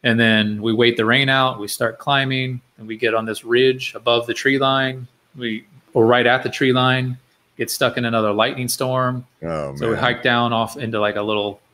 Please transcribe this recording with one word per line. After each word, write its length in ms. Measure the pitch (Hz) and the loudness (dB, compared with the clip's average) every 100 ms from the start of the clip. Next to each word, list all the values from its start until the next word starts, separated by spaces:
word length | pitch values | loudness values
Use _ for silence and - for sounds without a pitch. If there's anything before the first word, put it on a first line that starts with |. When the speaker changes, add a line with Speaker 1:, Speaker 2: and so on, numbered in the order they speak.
Speaker 1:
And 160 | 127 113 | 2 4
then 440 | 113 110 107 104 | 4 4 0 -2
we 100 | 113 | -2
wait 220 | 113 117 113 | 4 4 4
the 80 | 110 | 2
rain 220 | 127 135 | 2 2
out. 320 | 135 131 117 | 2 2 -2
We 80 | 104 | -10
start 320 | - 117 110 | -4 -4 -4
climbing, 640 | - 139 135 131 131 127 _ _ | -2 0 0 -4 -4 -8 _ _
and 100 | 110 | -12
we 80 | 110 | -4
get 180 | 117 | 0
on 120 | 113 110 | 0 -2
this 180 | 107 | -8
ridge 500 | 113 120 131 131 127 107 | 0 4 4 2 -8 -4
above 300 | 117 117 117 | 0 0 0
the 60 | |
tree 240 | 117 139 135 | -2 0 0
line. 480 | 135 135 131 131 123 _ _ 135 | 0 0 -2 -6 -14 _ _ -10
We, 280 | 120 110 - - _ | -8 -8 -12 -20 _
we're 120 | 123 113 | 2 6
right 200 | 120 120 | 6 4
at 160 | 127 | 2
the 80 | 127 | -2
tree 220 | - 135 | 0 2
line, 460 | 127 127 131 127 127 _ _ _ - | 2 2 0 -2 -8 _ _ _ -10
get 120 | 113 | -8
stuck 280 | - 127 123 | -2 -2 0
in 80 | 120 | -2
another 260 | 113 107 | 0 0
lightning 380 | 104 120 139 123 | 2 0 0 -6
storm. 580 | - 127 127 127 127 127 _ | -4 -2 0 -2 -4 -10 _
Speaker 2:
Oh, 320 | 82 80 71 69 | -6 -6 -6 -4
Speaker 1:
So 120 | 113 | -4
we 60 | 107 | -2
Speaker 2:
man. 60 | |
Speaker 1:
hike 220 | 123 120 | -2 -2
down 300 | 127 120 120 | 0 0 0
off 240 | 113 113 143 | -2 -4 -6
into, 240 | 117 113 | -6 -2
like, 160 | 104 107 | -2 -2
a 40 | |
little 380 | 104 107 101 101 _ | -4 -4 -4 -8 _